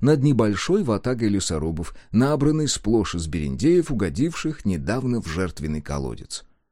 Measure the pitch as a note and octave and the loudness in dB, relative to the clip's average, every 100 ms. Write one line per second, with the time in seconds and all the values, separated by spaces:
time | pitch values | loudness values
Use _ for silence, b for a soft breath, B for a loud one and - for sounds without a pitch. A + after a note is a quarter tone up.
0 | C3+ D3+ D3 A#2+ G#2+ F#2+ - G3+ D3 G2 | 2 4 4 4 2 2 0 0 2 0
1 | B2 B2+ A2 G2 - D#2+ D#2+ D#2+ E2 b | 0 0 0 0 0 -2 -2 -4 -6 b
2 | b G#2 C3+ D3+ C#3+ D#3 C#3+ - G#2 A2+ | b 2 2 4 2 2 0 -2 2 2
3 | F2+ E2+ D#2+ E2 C#2+ C2 D3 F3 D#3+ - | 2 -4 -4 -4 -4 0 4 4 2 0
4 | F#2 D2 E3 - D#3 D3 G#2 E2+ C2+ A2 | -2 0 -2 -2 -6 -4 -2 -2 -2 -2
5 | B2+ A#2 E2+ D#2+ F#2 - D2+ D2+ D2 C#2+ | -2 -2 -2 -4 -4 -4 -6 -4 -4 -4
6 | C2 A1+ - - - _ _ | -4 -8 -12 -14 -16 _ _